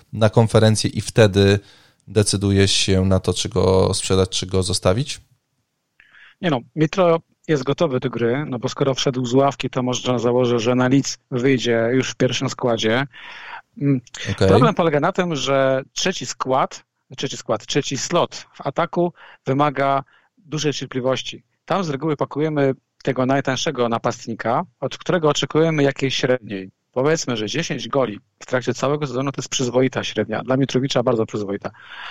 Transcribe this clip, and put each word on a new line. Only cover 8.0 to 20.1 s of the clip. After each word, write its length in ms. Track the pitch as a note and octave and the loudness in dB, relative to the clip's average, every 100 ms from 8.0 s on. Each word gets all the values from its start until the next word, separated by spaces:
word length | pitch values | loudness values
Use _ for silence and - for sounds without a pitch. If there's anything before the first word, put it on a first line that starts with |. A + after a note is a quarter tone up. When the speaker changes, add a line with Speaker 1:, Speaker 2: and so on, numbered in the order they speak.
| B2+ | -4
Speaker 2:
gry, 360 | A#2 A#2 C3 D3+ | -2 0 0 -4
no 140 | B2 | -6
bo 100 | B2+ | -6
skoro 240 | - C#3 | -2 0
wszedł 320 | C3 - B2+ B2 | 0 -2 -2 0
z 80 | |
ławki, 360 | C3 C#3 C3+ C3 | 2 2 0 -6
to 140 | C#3 | -4
można 360 | B2 B2 B2+ B2 | -2 -2 -2 0
założyć, 420 | A#2 B2 B2 A#2+ | 2 2 2 2
że 140 | A2+ B2 | 2 2
na 120 | B2+ | 4
Leeds 300 | C#3 C3+ - _ | 4 2 -6 _
wyjdzie 580 | B2+ C3 C3 A#2 A#2 A2+ | -2 2 2 2 0 2
już 160 | C3 B2+ | 0 -2
w 40 | - | 0
pierwszym 340 | B2+ B2 C3 | 0 0 -6
składzie. 580 | - B2 A2+ A2 A#2 C#3+ - - - - - - - | -4 -2 0 0 0 -2 -8 -20 -18 -16 -18 -18 -4
Mm, 200 | C#3+ C3 - - - | 0 0 -2 -10 -6
Speaker 1:
Okej. 160 | G2 F#2+ | 0 4
Speaker 2:
problem 280 | F#2+ F#3+ F#3+ | 6 6 2
polega 240 | E3 D3 | 2 2
na 120 | D#3+ | 0
tym, 240 | G3 F3+ D3 | 0 -2 -2
że 460 | B2+ C#3 C3+ C3 - | 0 0 2 0 -4
trzeci 320 | - F#3 F#3+ C3 | -4 -4 -4 -8
skład, 580 | - - C3 F3+ - _ _ _ C3+ | -6 -2 0 0 -6 _ _ _ -10
trzeci 200 | C#3 A#2+ | -8 -8
skład, 280 | - G#2+ - | -6 -6 -2
trzeci 320 | D3 - C#3 | -2 -2 -4
slot 480 | - E3+ B2 - - | -2 0 0 -4 -18
w 140 | - C#3+ | -12 -6
ataku 460 | D3 E3 - F3 - - - - | -4 -2 0 -2 -4 -18 -10 -4
wymaga 580 | C3+ D3 C3+ C#3 C#3 - | 0 0 2 0 0 -2